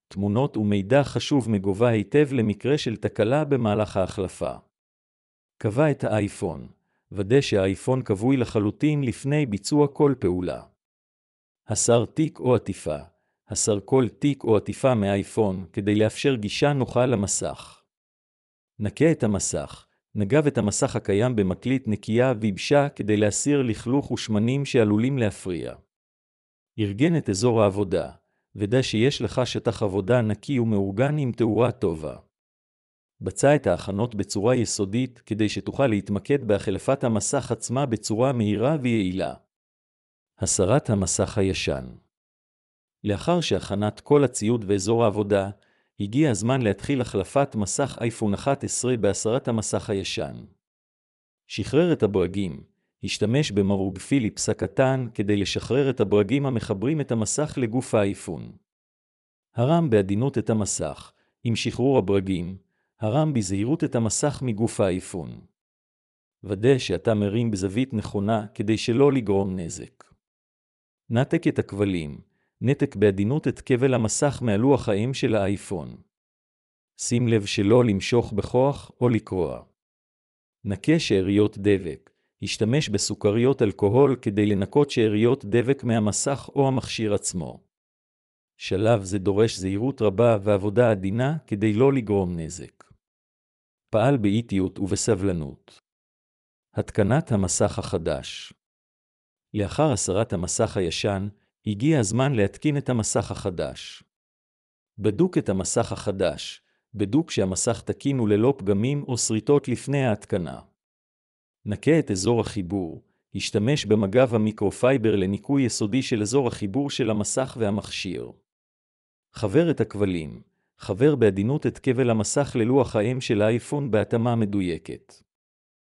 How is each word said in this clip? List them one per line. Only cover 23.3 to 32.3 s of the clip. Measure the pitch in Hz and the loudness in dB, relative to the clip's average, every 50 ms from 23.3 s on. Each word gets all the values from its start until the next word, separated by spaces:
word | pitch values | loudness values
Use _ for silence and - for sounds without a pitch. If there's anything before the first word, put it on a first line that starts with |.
| - - - 143 147 143 | 0 0 0 0 2 2
לכלוך | 131 117 104 - - 120 135 143 - - | 2 0 -2 -4 -2 -2 0 0 0 -2
ושמנים | 123 - - - 107 104 113 120 135 139 139 | -6 -6 -4 -2 0 0 2 0 0 -2 -4
שעלולים | - - 120 110 104 104 107 117 131 143 131 | 0 2 2 4 4 4 2 2 0 0 0
להפריע. | 113 98 - - - 95 87 73 60 60 64 - _ _ _ _ _ _ _ _ _ _ _ _ _ _ _ _ _ _ _ 117 | -2 -2 -2 -6 -8 -8 -8 -6 -8 -10 -12 -16 _ _ _ _ _ _ _ _ _ _ _ _ _ _ _ _ _ _ _ -4
ארגן | 107 101 98 104 143 180 170 | -4 -2 0 0 2 2 2
את | 147 - - | 0 0 0
אזור | 95 95 120 123 110 113 | -2 2 2 2 4 4
העבודה, | 104 101 95 104 104 90 92 82 76 - - - _ _ _ _ _ _ _ | 4 4 2 0 -2 0 0 -2 -2 -4 -10 -18 _ _ _ _ _ _ _
ודא | 98 104 101 120 135 | -6 -2 0 0 0
שיש | 127 - - 107 117 139 - - | 0 0 0 2 2 2 2 -2
לך | 120 101 - 131 123 | -4 -4 -2 -2 -2
שטח | - - 110 - 117 101 - | -2 -4 -2 -2 -2 -2 -2
עבודה | 113 98 92 101 95 98 123 123 | -4 -2 -2 -2 0 2 2 2
נקי | 110 107 101 - - - 139 123 | 2 0 -2 -4 -4 -4 -2 0
ומאורגן | 117 113 107 98 98 98 98 104 131 139 147 151 | 0 2 2 0 0 -2 0 0 0 0 0 -2
עם | 139 120 | -2 -2
תאורה | 113 - 113 110 104 107 123 117 | 0 0 0 2 2 2 2 0
טובה. | - - 107 87 82 78 76 69 60 - - _ | 0 -2 -2 -2 -2 -4 -8 -10 -12 -14 -20 _